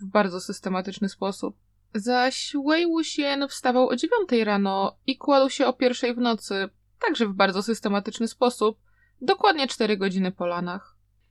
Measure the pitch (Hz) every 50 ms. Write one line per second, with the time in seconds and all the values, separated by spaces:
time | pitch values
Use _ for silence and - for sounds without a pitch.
0 | 202 190 - 208 202 190 175 185 - - 196 - - 190 185 185 185 196 190 -
1 | 202 196 - - 196 196 196 - - - - _ _ _ _ _ _ _ - 214
2 | 196 240 247 247 247 262 262 - - - - 285 269 294 311 330 349 339 330 320
3 | 302 - - 311 285 285 277 277 285 269 - - - 254 240 254 254 - 247 247
4 | 320 330 480 466 381 - 247 226 220 208 202 196 196 190 196 196 196 - - _
5 | - - 262 - - 285 277 269 269 262 - - 262 240 247 - 254 247 247 -
6 | 262 240 240 240 247 240 226 214 - - 202 196 196 190 _ _ _ _ _ -
7 | - 440 302 - 233 202 190 190 196 196 180 196 202 233 220 - - 214 202 202
8 | 202 220 - - 226 220 - - 247 240 - - 220 220 220 _ _ _ _ _
9 | _ _ _ - 254 311 392 - - 403 349 302 269 247 - - 226 208 214 196
10 | 196 196 180 196 185 180 185 - 180 175 175 175 175 175 180 202 - - _ _
11 | _ _ _ _ _ _